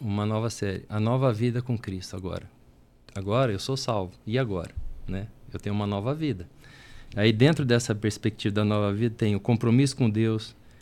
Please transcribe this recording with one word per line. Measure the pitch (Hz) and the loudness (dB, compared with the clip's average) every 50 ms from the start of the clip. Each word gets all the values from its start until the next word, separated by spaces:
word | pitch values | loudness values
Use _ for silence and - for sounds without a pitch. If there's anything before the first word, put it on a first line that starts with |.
uma | 123 104 101 104 104 | -4 -2 0 0 0
nova | 107 107 110 113 113 | 0 0 0 -2 -4
série, | - - 104 98 95 - - - | -4 -4 -4 -4 -4 -6 -8 -6
a | 104 107 | -2 0
nova | 107 113 123 131 135 127 | 0 2 2 2 2 2
vida | 110 104 120 120 113 123 | 2 2 0 0 0 -2
com | 120 - 120 110 | -2 -2 -4 -4
Cristo | - 101 95 92 92 - - | -4 -6 -8 -8 -10 -10 -12
agora. | 92 92 87 87 87 - - - - - - - - - _ _ _ _ - - | -10 -8 -8 -8 -8 -10 -12 -20 -20 -20 -20 -20 -20 -20 _ _ _ _ -14 -12
Agora | 104 95 101 107 123 135 120 | -8 -4 0 2 2 2 2
eu | 98 95 | 0 -2
sou | - - 135 | -4 -4 -4
salvo, | 131 - - 113 101 92 90 - - - | -4 -2 -2 -2 -2 -2 -4 -8 -12 -6
e | 107 113 127 | -2 -2 -2
agora? | 135 110 98 87 80 - - - - - - - - | 0 0 -2 -4 -6 -6 -8 -8 -8 -8 -8 -8 -8
Né? | - 92 95 104 113 - - - - | -6 -6 -6 -6 -8 -14 -18 -18 -12
Eu | - 104 | -12 -8
tenho | - 104 101 | -4 -2 -2
uma | 104 104 | 0 0
nova | 101 101 98 101 127 147 | 0 -2 -2 -2 -2 -4
vida. | 156 160 147 107 90 87 - - - - - - - - - - - - - - | -2 -2 -2 -4 -4 -8 -14 -18 -20 -20 -20 -20 -20 -20 -20 -20 -20 -18 -8 -2
Aí | 98 104 117 | 4 4 4
dentro | 113 107 139 151 160 160 147 | 6 8 6 6 6 4 4
dessa | 120 120 120 120 - 113 | 4 2 2 2 0 -2
perspectiva | 104 - - - - - 110 - - - 110 101 | 0 0 -2 -2 0 -2 -2 -2 0 -4 -2 0
da | 104 107 | 2 2
nova | 104 107 104 104 101 | 2 2 2 2 0
vida | 101 104 117 117 110 | 0 0 0 -2 0
tem | - 113 104 101 | 0 0 0 0
o | 95 | 0
compromisso | - - 120 110 - 117 113 127 143 135 - | 2 2 2 4 4 4 6 6 4 2 2
com | - 127 110 | 0 0 2
Deus, | 104 110 113 113 110 107 - - - - - - - - | 2 2 2 2 0 -2 -4 -8 -14 -20 -20 -20 -20 -20